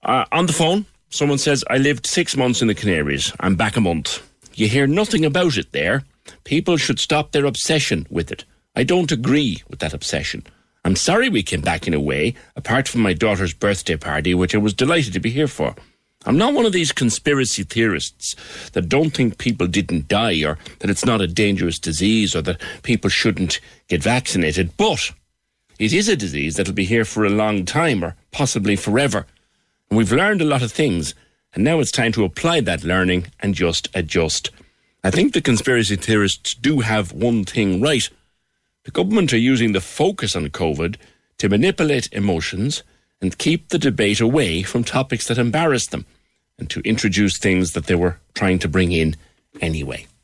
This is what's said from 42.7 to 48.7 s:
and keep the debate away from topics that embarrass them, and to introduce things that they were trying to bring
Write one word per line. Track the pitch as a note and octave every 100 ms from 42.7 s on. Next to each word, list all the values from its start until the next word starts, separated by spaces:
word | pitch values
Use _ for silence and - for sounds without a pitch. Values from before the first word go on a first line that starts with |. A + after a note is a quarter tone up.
| D3 - _ _ _
and | F#2 -
keep | - E3 -
the | G3+
debate | D3+ G#2 G#2 G#2
away | A#2 C#3+ A2+ E2
from | G2 B2
topics | A2+ B2+ C3+ A#2 -
that | A#2+
embarrass | A#2+ D3+ E3 C3 -
them, | C#2+ - _ _ _ _ _
and | -
to | -
introduce | - A2 G#2+ F#2 G2+ -
things | G2+ F#2 F2+
that | F#2 D#2
they |
were | F2+ F2 E2+ _
trying | - G2 F#2
to |
bring | E2+